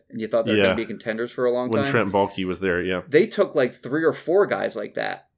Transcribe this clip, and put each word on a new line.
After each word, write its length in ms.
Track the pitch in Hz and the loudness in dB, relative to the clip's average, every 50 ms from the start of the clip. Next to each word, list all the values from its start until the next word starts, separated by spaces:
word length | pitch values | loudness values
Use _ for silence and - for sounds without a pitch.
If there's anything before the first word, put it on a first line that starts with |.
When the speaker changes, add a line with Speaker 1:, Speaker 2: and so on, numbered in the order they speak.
| _ _ | _ _
Speaker 1:
and 100 | - 117 | -10 -8
you 60 | 110 | -4
thought 200 | 107 - 117 110 | -2 0 0 0
they 60 | 113 107 | 2 2
were 60 | 104 | 4
Speaker 2:
Yeah. 60 | 98 | 4
Speaker 1:
gonna 120 | 95 92 | 4 2
be 100 | 113 113 | 0 -2
contenders 440 | 104 104 - - 117 110 113 120 117 | -6 -8 -8 -6 -6 -4 -4 -6 -6
for 140 | - - 127 | -4 -2 0
a 80 | 123 123 | 0 0
long 180 | 123 127 123 | 0 0 0
Speaker 2:
When 120 | 110 107 135 | 0 0 2
Speaker 1:
time? 60 | - - | 2 2
Speaker 2:
Trent 200 | 117 101 95 95 | 2 2 2 2
Baalke 320 | 98 101 98 - 98 92 | 2 2 2 0 -4 -4
was 120 | 92 90 82 | -4 -4 -2
there, 220 | 95 95 87 87 87 | 0 0 0 0 0
yeah. 200 | 92 92 90 - - | -2 -2 -4 -2 2
Speaker 1:
They 180 | 139 156 214 | 2 2 4
took, 280 | - - 208 185 - - | 2 2 0 0 0 2
like, 180 | 151 127 120 - | 0 0 0 -2
three 280 | - - 123 135 160 165 | -6 -8 -6 -4 0 0
or 80 | 147 - | 0 0
four 320 | - - - 175 202 196 | 0 -2 0 2 2 2
guys 280 | - 107 98 101 104 - | 2 0 -2 -2 -4 -4
like 200 | 110 107 - - | -6 -10 -8 -6
that. 320 | - 110 101 92 - - _ _ | -6 -6 -6 -6 -8 -12 _ _